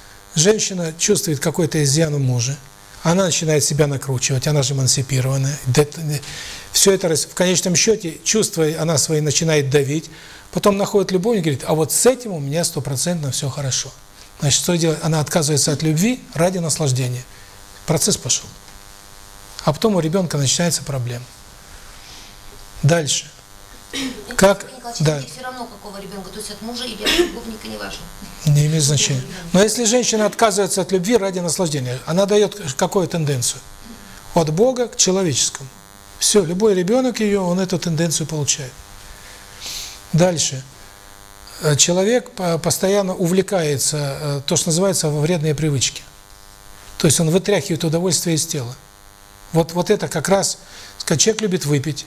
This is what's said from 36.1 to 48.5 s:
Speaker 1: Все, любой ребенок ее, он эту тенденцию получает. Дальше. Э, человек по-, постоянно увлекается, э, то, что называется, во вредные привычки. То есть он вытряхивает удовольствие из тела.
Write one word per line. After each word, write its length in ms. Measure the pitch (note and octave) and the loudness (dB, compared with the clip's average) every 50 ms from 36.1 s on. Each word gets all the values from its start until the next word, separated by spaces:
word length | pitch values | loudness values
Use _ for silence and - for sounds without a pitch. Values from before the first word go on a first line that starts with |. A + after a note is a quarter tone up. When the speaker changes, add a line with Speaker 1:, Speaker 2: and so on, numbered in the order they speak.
| - - | -8 -4
Speaker 1:
Все, 260 | - - - G#3 F3+ | 0 2 4 4 4
любой 300 | D3+ F3 F#3 A3 A3 G3 | 2 2 2 4 4 4
ребенок 460 | F#3 F3+ F3 A3+ C4 C4 B3+ G#3+ - | 4 4 4 2 2 2 2 0 0
ее, 220 | A3 G#3 G3+ G3 | 2 2 2 2
он 160 | F#3 F3 F3+ F#3 | 2 2 0 0
эту 200 | F#3+ F3+ F#3+ D#3+ | 0 0 -2 -2
тенденцию 480 | - F3 D#3+ D3 E3+ E3+ - - D#3+ | -2 0 0 0 0 0 0 -2 -4
получает. 460 | C3+ D#3 D3+ C#3+ - - - C3+ B2+ - - - - - - - - - - - - - - - - - - - - - - - - - - - - | -4 -4 -2 -2 -2 -2 -2 -6 -10 -14 -18 -20 -20 -20 -18 -18 -18 -18 -18 -20 -20 -20 -20 -20 -20 -18 -14 -12 -12 -10 -10 -12 -12 -14 -16 -6 0
Дальше. 500 | - D#3 F3+ F#3 E3+ C#3+ - - C3+ C3 C3 - - - - - - - - - - - - - - - - - - - | 2 4 4 4 2 0 -2 -2 -4 -6 -10 -12 -18 -20 -20 -20 -20 -20 -20 -20 -20 -20 -20 -20 -20 -20 -20 -18 -8 -2
Э, 120 | - D3+ D3 | 0 2 4
человек 560 | C3+ - - F3 F3+ F#3+ G#3+ B3 B3 A#3+ - | 4 4 2 2 2 2 2 2 2 0 -4
по-, 260 | - - F#3 F3 E3 D#3+ | -6 -4 -2 -2 -2 0
постоянно 560 | - E3+ - - - F#3+ G3+ G3+ G3 F#3 F#3 | 0 -2 -2 0 0 2 2 2 0 0 -2
увлекается, 840 | - F#3 E3 F#3 F#3+ F#3 - G#3 F#3 D#3+ D3 C#3+ B2+ - - D3+ | -2 0 0 2 2 0 2 0 0 0 0 0 -2 -2 -2 -2
э, 440 | D3+ D3 C#3 C#3 C#3+ D3+ D3 C#3+ C#3 B2+ | -2 -4 -4 -6 -6 -4 -4 -4 -4 -2
то, 100 | - F3 | -2 0
что 120 | D3+ - F3 | 0 2 2
называется, 400 | D#3 E3+ F#3+ G3 E3+ - - D#3 | 2 2 2 2 2 2 0 0
во 120 | D3 D3+ | 0 0
вредные 340 | D3 D#3+ F3+ E3 D3+ D#3+ D3 | 0 0 0 0 0 0 0
привычки. 480 | C3+ D#3 D#3 C#3+ C3 - - - - - - - - - - - - - - - - - - - - - - - - | 0 0 0 0 0 0 -2 -4 -6 -14 -20 -20 -20 -20 -20 -20 -20 -20 -20 -20 -20 -20 -20 -20 -20 -20 -16 -4 0
То 80 | - | 2
есть 120 | D#3+ - - | 4 4 4
он 120 | E3+ D#3 | 2 2
вытряхивает 520 | D#3+ F#3+ F#3 - G3+ F3 - - E3+ C#3+ | 2 2 2 2 2 0 0 0 -2 -2
удовольствие 540 | F3 E3 D3+ E3+ F3+ F#3+ E3 - - F3 D#3+ | 0 0 0 0 0 0 0 0 0 0 0
из 100 | C#3+ - | 0 0
тела. 300 | - | -2